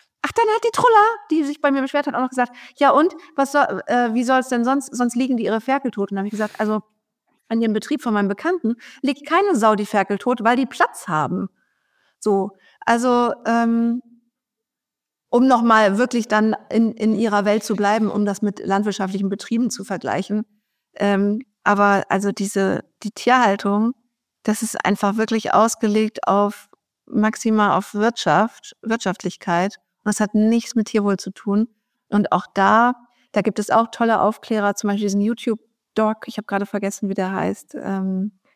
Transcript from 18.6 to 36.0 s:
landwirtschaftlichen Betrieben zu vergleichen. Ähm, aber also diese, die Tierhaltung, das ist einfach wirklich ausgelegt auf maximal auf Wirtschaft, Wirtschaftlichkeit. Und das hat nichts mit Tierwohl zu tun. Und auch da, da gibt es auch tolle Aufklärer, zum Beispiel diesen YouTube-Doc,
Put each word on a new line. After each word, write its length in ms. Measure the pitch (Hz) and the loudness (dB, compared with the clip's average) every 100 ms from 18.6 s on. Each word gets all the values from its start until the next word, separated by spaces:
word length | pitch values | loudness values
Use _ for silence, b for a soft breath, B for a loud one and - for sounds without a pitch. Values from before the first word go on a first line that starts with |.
landwirtschaftlichen 640 | - 196 208 190 190 196 190 | -2 -2 -2 -4 -4 -4 -4
Betrieben 420 | 202 - 226 240 | -6 -4 -2 -2
zu 140 | - | -4
vergleichen. 600 | - 185 117 127 196 214 214 _ _ _ _ - | -8 -6 -4 -4 -2 -4 -6 _ _ _ _ -4
Ähm, 460 | 202 196 202 214 - _ | 0 2 0 -2 -6 _
aber 420 | - 202 202 196 - | 0 2 4 2 0
also 240 | 190 202 | -2 -2
diese, 520 | - 202 196 190 214 - _ | -4 -4 -2 0 -2 -6 _
die 80 | 208 | -14
Tierhaltung, 800 | - 240 254 226 202 202 202 226 - _ _ _ _ | -4 2 4 4 2 0 0 0 -4 _ _ _ _
das 200 | - 214 | -4 -2
ist 220 | 220 - | -4 -4
einfach 320 | - 202 202 214 | -2 0 0 0
wirklich 360 | 220 220 - | 0 -2 2
ausgelegt 760 | - 226 - 214 214 214 - - | 2 2 2 0 0 0 -2 0
auf 420 | 202 202 - - _ _ _ - | 2 0 -2 -16 _ _ _ -6
maximal 680 | - 214 220 226 214 202 160 | 0 0 0 0 2 2 0
auf 180 | - | -2
Wirtschaft, 800 | 208 226 233 175 156 220 - - - | -2 -2 0 2 2 2 -4 -20 -12
Wirtschaftlichkeit. 920 | 220 226 190 - 214 - - 170 196 - _ _ | -6 -4 -2 -4 -6 -6 -2 0 -2 -6 _ _
Und 100 | 208 | -4
das 120 | 208 | -2
hat 140 | 208 | 0
nichts 400 | 214 214 233 - | 2 2 2 0
mit 140 | 226 214 | -4 -2
Tierwohl 280 | 214 202 190 | 0 0 -2
zu 140 | - | -4
tun. 380 | - 202 202 226 _ _ _ _ | -10 -2 -2 -2 _ _ _ _
Und 240 | 208 - | -2 0
auch 140 | 180 - | -2 -2
da, 400 | - 196 220 240 254 b b b | 0 4 4 4 0 b b b
da 100 | 214 | -2
gibt 160 | 196 208 | -2 -2
es 120 | 208 | 0
auch 180 | - 226 | 0 0
tolle 280 | - 233 220 | 0 0 2
Aufklärer, 540 | 202 226 - 214 202 | 0 -2 -4 -2 0
zum 140 | 202 208 | -2 -2
Beispiel 180 | 202 202 | -2 0
diesen 140 | 202 | 0
YouTube-Doc, 1080 | 208 233 247 220 _ _ _ - | 0 -2 -4 -6 _ _ _ -2